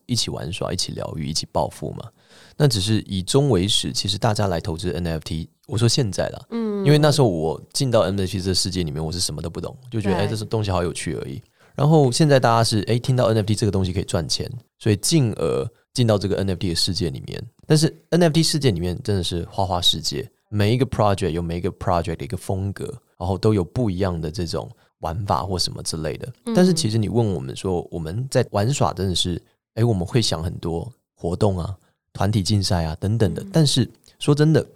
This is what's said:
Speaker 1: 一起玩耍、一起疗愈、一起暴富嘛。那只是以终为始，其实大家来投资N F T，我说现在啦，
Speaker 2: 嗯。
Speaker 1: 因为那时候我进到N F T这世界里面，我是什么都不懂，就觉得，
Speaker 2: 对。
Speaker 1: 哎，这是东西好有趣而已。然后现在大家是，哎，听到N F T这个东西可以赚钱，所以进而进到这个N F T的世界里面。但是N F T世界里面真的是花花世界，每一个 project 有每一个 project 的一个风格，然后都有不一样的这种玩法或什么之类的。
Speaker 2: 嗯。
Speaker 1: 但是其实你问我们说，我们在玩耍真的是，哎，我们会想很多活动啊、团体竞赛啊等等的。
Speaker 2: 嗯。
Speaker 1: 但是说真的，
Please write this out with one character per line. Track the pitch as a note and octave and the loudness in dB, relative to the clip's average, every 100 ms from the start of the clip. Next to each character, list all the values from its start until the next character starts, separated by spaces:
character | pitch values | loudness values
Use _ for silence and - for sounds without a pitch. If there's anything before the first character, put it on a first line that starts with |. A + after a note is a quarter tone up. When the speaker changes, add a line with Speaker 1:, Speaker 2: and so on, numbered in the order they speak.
| - | -4
Speaker 1:
一 | |
起 | A#2 - | -2 -2
玩 | - C2 | -6 -8
耍、 | G2 - | -6 -4
一 | F#2 | -4
起 | - | -6
疗 | - - - | -6 -8 -6
愈、 | C#2 | -4
一 | |
起 | - - | -4 -4
暴 | - C#2 | -2 -4
富 | - - | -6 -10
嘛。 | - - - _ - - - | -10 -14 -18 _ -20 -20 2
那 | D3 | 2
只 | A2 | 4
是 | F#2+ G#2+ | 2 0
以 | - F#2+ | 0 -6
终 | F2+ C3+ C#3+ | 0 2 4
为 | F#2 G2+ | 4 2
始， | - - | 0 -2
其 | B2 G2+ | -2 -4
实 | G2+ | -2
大 | A#2+ | 0
家 | G#2 G2+ | 0 0
来 | E2+ | -2
投 | F2 D#2+ | -4 -4
资 | F2+ | -4
N | D#2 F2 | -4 -4
F | D#2+ - | -4 -4
T， | E2 E2 _ - | -6 -6 _ -6
我 | A2+ | 0
说 | A#2 | 2
现 | - A2 | 2 0
在 | F2+ D2+ | -2 -4
啦， | - - | -6 -10
Speaker 2:
嗯。 | A#3 A3 G3+ F#3+ | -6 -4 0 4
Speaker 1:
因 | |
为 | D3+ | 6
那 | D3+ | 6
时 | C#3+ | 4
候 | B2 | 2
我 | E2+ D#2 C2 - | 2 -2 -4 -6
进 | - C#3 | -4 2
到 | A2+ | 4
N | F2+ G2 | 2 0
F | F#2 | -2
T | F#2+ | -2
这 | F#2 | 0
世 | F2+ F2+ | 0 0
界 | F#2 | -2
里 | E2 | -2
面， | D2 D#2+ | -4 -4
我 | |
是 | E2 | -4
什 | E2 D2+ | -4 -4
么 | |
都 | E2+ | -8
不 | E2 | -8
懂， | - - - | -10 -12 -8
就 | A2+ | -4
觉 | G2 | 0
得， | F2+ | 0
Speaker 2:
对。 | |
Speaker 1:
哎， | G#2 | 0
这 | A2 | -2
是 | A2 | -2
东 | A2+ | -2
西 | G2+ | 0
好 | F2+ | 0
有 | F2 | 0
趣 | - F2 B1 | -4 -6 -6
而 | B1+ | -8
已。 | C#2 - _ _ - | -10 -14 _ _ 0
然 | D3 | 4
后 | D#3+ C3 | 6 6
现 | A#2+ D#3 | 4 4
在 | C#3 | 6
大 | A#2+ | 6
家 | A2+ | 4
是， | A2 G#2+ F2+ | 4 2 0
哎， | A#2 | 0
听 | B2+ B2+ | 2 2
到 | A#2 | 4
N | A2+ | 2
F | G#2+ | 2
T | G#2 | 2
这 | G#2 | 2
个 | |
东 | F#2+ | 2
西 | F2+ | 0
可 | F#2 | -2
以 | - | -2
赚 | F#2 D#2 | -4 -2
钱， | - - A#2+ - _ | -4 -6 -10 -16 _
所 | A2 | 0
以 | G2+ | 2
进 | - E3 A#2+ | 4 2 2
而 | - D2 C2 C2+ - _ | 0 -2 -2 -4 -10 _
进 | - A#2 | 0 2
到 | G#2 | 2
这 | F#2+ | 2
个 | F#2+ | -2
N | G2 | -2
F | F2 | -2
T | F#2+ | -2
的 | E2 | 0
世 | - | -2
界 | E2+ E2+ | -2 -2
里 | C2+ - | -4 -10
面。 | G1+ A#2 - - | -10 -12 -18 2
但 | D3+ | 4
是 | E3 D#3+ _ | 4 -2 _
N | E3+ | 4
F | E3+ | 4
T | D#3 | 4
世 | D#3 D#3 | 2 2
界 | C3 | 2
里 | E2+ | 2
面 | F2 F2 | -2 -4
真 | - G2 | -2 -2
的 | |
是 | E2+ F2 E2+ | -2 -4 -6
花 | - F#2+ | -4 -2
花 | F2 | 2
世 | - - | 2 2
界， | D2+ C#2+ - _ _ | -2 -6 -8 _ _
每 | G#2 G2+ | 0 2
一 | B2 | 2
个 | C3 | 0
project | - G#2 F#2+ F2+ | 2 2 2 0
有 | E2 | -2
每 | E2+ E2+ | -4 -4
一 | |
个 | F2+ | -4
project | - - F2 E2+ D#2+ | -4 0 0 0 -6
的 | |
一 | C#2+ | -6
个 | F2+ | -8
风 | - G2 G2 | -6 -4 -4
格， | - - B2+ _ _ | -6 -10 -12 _ _
然 | F2 | -4
后 | F#2 | 0
都 | A2 | 2
有 | G#2+ | 2
不 | E2+ - A2+ | 0 -2 -2
一 | F2+ | 0
样 | G2 E2+ | -2 -2
的 | D#2 | -4
这 | D#2 E2 | -4 -6
种 | D#2 G#1+ - _ _ | -6 -8 -14 _ _
玩 | E2 E2 G2+ | -6 -6 -2
法 | D#2 | -2
或 | G2+ F2+ | 0 -4
什 | - | -4
么 | - | -6
之 | - D#2+ | -8 -6
类 | D#2 B1 | -6 -6
的。 | - - - | -10 -12 -2
Speaker 2:
嗯。 | A3 | 4
Speaker 1:
但 | F#3 | 4
是 | |
其 | E3 G#2+ | 4 0
实 | A2+ | 0
你 | F#2+ | 0
问 | A2 A2 | 0 0
我 | E2 | -2
们 | C2 G#1+ | -6 -6
说， | F#2+ F2 - | -4 -4 -4
我 | F2 | -8
们 | D#2+ G2+ C3+ | -6 -6 -2
在 | B2+ - | -2 0
玩 | G2+ G#2+ | 0 0
耍 | D3 F#2+ | 0 0
真 | - F#2+ | 0 -2
的 | E2+ | 0
是， | F2+ E2+ - _ _ - | -2 -4 -8 _ _ 0
哎， | |
我 | A#2 | 2
们 | G2 E2+ | 2 0
会 | A#2+ | 0
想 | A2 D#2+ | 0 -2
很 | E2 - | -4 -6
多 | E2+ E2 - - _ | -6 -6 -6 -14 _
活 | _ F2 F2+ | _ -4 0
动 | G#2+ F#2 | 0 0
啊、 | F2 F#2+ _ _ _ | -4 -10 _ _ _
团 | - G2 | -2 0
体 | G#2+ | 2
竞 | F2+ G#2 | 2 0
赛 | F#2+ F2+ D#2+ | 2 0 -2
啊 | D#2 | -4
等 | G2 A2 | -2 2
等 | G2 | 2
的。 | E2 | 0
Speaker 2:
嗯。 | - | -2
Speaker 1:
但 | E3 D3 | 2 4
是 | C3+ A2 - _ _ | 4 0 -4 _ _
说 | - | 0
真 | D3 D3+ | 4 6
的， | C#3+ - | 4 2